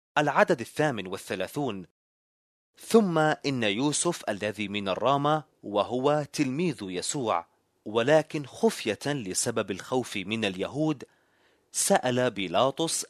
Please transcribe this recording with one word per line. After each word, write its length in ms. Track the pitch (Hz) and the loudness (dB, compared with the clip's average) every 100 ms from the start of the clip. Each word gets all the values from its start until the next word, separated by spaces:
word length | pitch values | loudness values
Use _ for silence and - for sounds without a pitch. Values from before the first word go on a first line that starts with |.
| _ 147 | _ 0
العدد 420 | 147 147 208 143 | 2 4 4 2
الثامن 480 | 110 - 151 110 92 | -2 -2 0 -2 -6
والثلاثون: 800 | 95 - 101 92 147 135 98 87 _ _ _ _ _ _ _ _ _ | -8 -6 -6 -4 -4 -4 -4 -10 _ _ _ _ _ _ _ _ _
"ثم 400 | - 226 196 160 | 4 4 6 4
إن 460 | 156 - 143 131 | 2 2 -2 0
يوسف 640 | 107 104 147 143 175 - - | 0 2 0 0 -2 -2 -4
الذي 380 | 101 104 101 101 | -4 -4 -4 -6
من 220 | 101 98 | -4 -2
الرامة، 540 | 90 120 139 147 156 - _ | 0 2 4 2 0 -2 _
وهو 640 | 101 101 98 127 139 151 143 | -2 0 0 2 2 2 0
تلميذ 440 | - 135 135 180 117 | -2 0 0 -2 -2
يسوع، 640 | 95 92 - 147 113 85 - _ _ _ 110 | -6 -4 -4 -2 -2 -2 -4 _ _ _ -4
ولكن 600 | 113 120 156 151 156 131 | 0 4 4 2 -6 -8
خفية 540 | - 226 - - 101 139 | 0 0 0 -2 -2 -4
لسبب 640 | 143 95 90 123 113 104 | -4 -4 -4 -2 -2 -4
الخوف 460 | 92 - 127 117 104 | -6 -4 -4 -2 -6
من 280 | 92 113 104 | -4 -2 -2
اليهود، 580 | 92 90 131 156 135 - _ _ _ _ _ _ | -2 -6 -2 -2 -2 -8 _ _ _ _ _ _
سأل 600 | - - 196 127 123 127 | -2 2 4 4 2 0
بيلاطس 760 | 101 92 92 131 - 160 - | 0 0 2 2 2 -2 -4